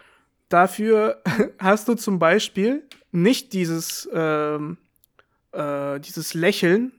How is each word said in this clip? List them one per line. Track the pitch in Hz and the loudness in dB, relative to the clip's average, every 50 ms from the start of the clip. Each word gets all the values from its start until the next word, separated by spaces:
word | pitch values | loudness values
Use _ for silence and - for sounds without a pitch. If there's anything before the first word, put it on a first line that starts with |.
| _ _ _ _ _ _ _ _ _ | _ _ _ _ _ _ _ _ _
Dafür | - 175 170 185 185 - - 214 220 220 214 214 226 226 - - | 0 4 4 4 4 2 -2 0 2 4 4 4 2 -2 -4 -4
<laughs> | 185 233 214 151 - - - | -2 0 0 0 -2 -4 -2
hast | 190 190 208 214 - - | 2 2 2 2 2 0
du | 233 | -2
zum | 220 - 214 190 170 | -2 -2 -2 0 2
Beispiel | 165 160 185 214 - - - 190 196 240 277 302 - - - _ _ _ | 4 4 4 2 0 -2 -2 0 0 0 0 -2 -6 -10 -20 _ _ _
nicht | - 170 175 226 262 - - - | 0 2 2 2 2 0 -2 -6
dieses, | 196 190 175 165 165 165 170 - - - - - 226 | -4 -2 -2 -2 -2 -4 -6 -8 -10 -12 -10 -6 -4
ähm, | 165 160 156 156 151 151 151 151 147 151 156 170 - _ _ _ _ _ _ _ _ _ _ _ _ _ _ | -2 -2 0 0 0 -2 -2 -4 -6 -6 -8 -12 -14 _ _ _ _ _ _ _ _ _ _ _ _ _ _
äh, | - 151 151 143 143 139 143 143 139 143 | -10 -8 -6 -4 -4 -4 -6 -6 -6 -8
dieses | 147 - - 170 156 - - | -10 -12 -12 -10 -8 -8 -4
Lächeln | 160 170 202 202 - 190 170 185 226 247 254 - | -2 0 0 0 2 2 2 2 2 0 -2 -8